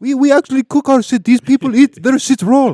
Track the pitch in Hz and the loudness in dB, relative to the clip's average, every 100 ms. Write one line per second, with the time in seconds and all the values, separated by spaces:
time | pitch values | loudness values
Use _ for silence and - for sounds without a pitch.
0 | 233 277 285 277 - 262 247 285 294 269 | -4 0 2 2 0 -4 -2 -2 0 0
1 | 220 247 190 247 - 262 269 233 277 - | 0 -4 0 0 2 -2 0 2 2 0
2 | 180 262 - 269 180 262 262 | -2 -2 -2 -4 0 2 0